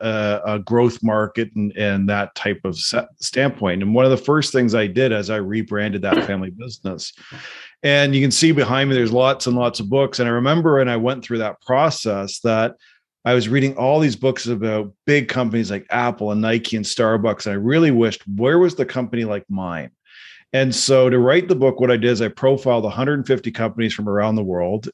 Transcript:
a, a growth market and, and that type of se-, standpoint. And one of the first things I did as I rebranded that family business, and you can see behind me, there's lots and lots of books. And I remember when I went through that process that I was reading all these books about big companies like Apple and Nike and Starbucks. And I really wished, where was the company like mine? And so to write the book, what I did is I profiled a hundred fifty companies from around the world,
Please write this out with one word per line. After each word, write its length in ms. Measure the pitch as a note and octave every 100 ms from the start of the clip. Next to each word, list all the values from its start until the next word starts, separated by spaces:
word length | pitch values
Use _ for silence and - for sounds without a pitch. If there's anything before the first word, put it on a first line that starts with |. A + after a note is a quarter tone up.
a, 400 | A2 A2 G#2 G#2
a 140 | G#2 G#2+
growth 440 | G2 A#2+ A#2+ A#2
market 520 | A2+ G#2+ G#2 - A2 G#2+
and, 180 | G#2 G2+
and 320 | G#2 G2 G2
that 240 | G2+ G2
type 260 | - G#2 G2+
of 120 | F#2+ D#3+
se-, 300 | - A#2+ - _
standpoint. 640 | - B2+ C#3 - G2 F2+
And 120 | G2
one 100 | A#2
of 60 | C3
the 60 | B2+
first 340 | C#3 D3+ D3
things 220 | C3 A#2+
I 120 | A2+ G#2
did 240 | G2+ C3
as 200 | G#2+ G2
I 60 | G#2+
rebranded 640 | F#2+ A2 A2 G#2 G#2 G2
that 240 | G2 G#2+ G2+
family 240 | G2 F#2
business, 600 | F#2+ B2 - F#2+ E2+ - - - - - - - _
and 320 | C#3+ C#3+ C#3+
you 60 | C3+
can 100 | C3+
see 220 | - E3
behind 380 | C#3+ A2+ C3 C#3
me, 60 | B2+
there's 160 | A2+
lots 340 | A#2+ C3 C3+ B2
and 100 | B2
lots 240 | A#2+ -
of 80 | G2+
books. 300 | C3+ C3+ C3
And 100 | A#2+
I 40 |
remember 440 | A#2+ C3 E3 E3 C#3
when 120 | B2
I 100 | A#2
went 260 | A#2+ C3
through 140 | - A#2
that 220 | G#2+ -
process 800 | - C3 D#3 - A2+ G2 G2 -
that 340 | A#2 A2 A#2+ - _ _ _ _ B2
I 60 |
was 160 | B2+ G#2+
reading 280 | C#3 C3+ C3+
all 240 | B2+ D#3
these 160 | D3+ G#2
books 300 | C3 B2+ A#2
about 460 | A2 A2 G#2+ G2+ - -
big 220 | D3 A2+
companies 420 | C3 A#2 A#2 G2
like 160 | G2+ -
Apple 440 | A#2+ A#2+ G2+ G#2+
and 100 | G#2+
Nike 340 | A2+ A#2 A#2 A2
and 80 |
Starbucks. 640 | G#2 - A2 A2 A2+ G#2 G#2+
And 80 |
I 20 | G2
really 340 | A2 D#3 E3
wished, 320 | A#2 A2+ - G2+ G2+
where 220 | B2+ F3
was 160 | F3+
the 100 | F3
company 400 | B2+ C3 A#2+ A#2
like 200 | A2 G2+ -
mine? 420 | G2 F2+ E2 B1+ _ _ - - - _
And 200 | C3+ C3+
so 380 | A#2 - C3 B2+
to 80 | B2+
write 300 | B2 E3 F3+
the 80 | D#3
book, 240 | C3 A#2+
what 100 | B2
I 60 | A#2+
did 140 | A#2+
is 120 | A2
I 60 | A2
profiled 560 | - C3+ C3+ C3 A#2+
a 60 | G#2+
hundred 360 | G2 C3 C#3+ C3
fifty 240 | B2+ A#2
companies 420 | A2 A2+ A2+ A2+
from 160 | G#2+ G#2
around 280 | G2+ G#2+ A2
the 80 |
world, 440 | F#2+ F2 F2 G#2 -